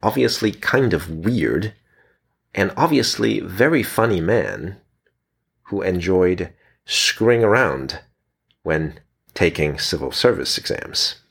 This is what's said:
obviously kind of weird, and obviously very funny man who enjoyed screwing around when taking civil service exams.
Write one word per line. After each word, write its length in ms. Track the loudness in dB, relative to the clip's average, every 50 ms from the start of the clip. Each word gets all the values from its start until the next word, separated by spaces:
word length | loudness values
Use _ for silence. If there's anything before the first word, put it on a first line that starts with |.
| 0
obviously 480 | 0 2 2 2 2 2 0 -2 -2
kind 420 | -2 -2 -6 0 2 2 2 2 2
of 160 | 0 -2 -4
weird, 640 | -10 -4 -2 0 0 0 0 0 0 -2 -2 -4 -8 _ _ _ _ _ _ _ _ _ _ _ _ _ _ _ _
and 180 | -2 -2 0 0 0
obviously 640 | 0 2 2 2 0 0 -2 -2 0 0 0 -2
very 420 | -4 -8 0 2 2 4 4 2
funny 400 | 0 -2 0 0 0 2 2 0
man 580 | 0 2 2 0 0 -2 -6 -8 -10 -10 -12 -12 _ _ _ _ _ _ _ _ _ _ _ _ _ _ _ _ _ -8
who 120 | -6 -4
enjoyed 720 | -2 0 -2 -2 0 2 4 4 4 4 2 0 -4 -10 -10 _ _ _ _ _ _
screwing 580 | -6 -2 0 0 0 0 2 2 4 4 4 4
around 580 | 4 4 4 2 2 0 -4 -6 -8 -10 -12 -14 _ _ _ _ _ _ _ _ _ _ _
when 380 | _ -2 -2 0 -2 -4 -8 -12 _ _ _ _ _ _ _
taking 460 | 0 0 0 2 0 -2 -2 -2 -4
civil 320 | -4 -4 -4 -4 -4 -6
service 480 | -6 0 2 2 2 2 -2 -4 -6 -6
exams. 560 | -4 -6 -8 -8 -8 -8 -6 -4 -4 -4 -4 -8 _ _